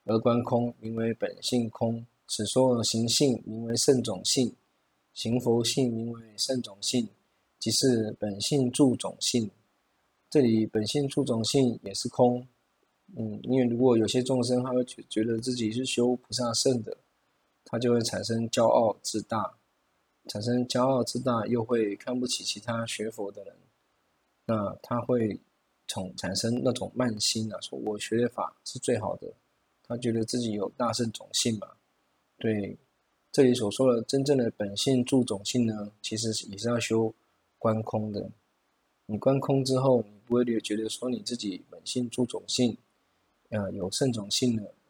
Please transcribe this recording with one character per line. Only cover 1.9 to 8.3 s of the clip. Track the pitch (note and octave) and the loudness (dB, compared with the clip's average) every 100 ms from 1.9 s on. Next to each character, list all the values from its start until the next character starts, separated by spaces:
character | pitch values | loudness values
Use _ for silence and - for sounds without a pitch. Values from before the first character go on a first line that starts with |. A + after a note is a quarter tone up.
| A#2 A#2+ _ - | -2 -8 _ -8
此 | - G#2 | -4 0
说 | C3 C3 A#2+ | 2 4 4
行 | G#2 A2+ A#2 | 2 0 0
性 | - C#3+ A#2 - | 2 2 2 -4
名 | A2 | -8
为 | A#2 A#2 | -2 2
圣 | - B2+ | 4 4
种 | G#2+ F#2 - | 0 -4 -2
性， | - A#2 - _ _ _ _ _ | 0 0 -4 _ _ _ _ _
行 | - A2+ B2 | -8 -2 0
佛 | A#2+ A#2 | 2 2
性 | A2+ - B2+ | 2 0 0
名 | A2+ A#2 | -2 -6
为 | A#2 A2+ G#2 | -10 -14 -6
圣 | - C3 | -2 -2
种 | A2 G2+ | -6 -8
性， | - B2+ G#2+ - _ _ _ _ | -2 -2 -2 -8 _ _ _ _
即 | E3+ | -2
是 | - C3+ A#2 G#2+ - | 2 4 4 2 -4
本 | G#2 | -6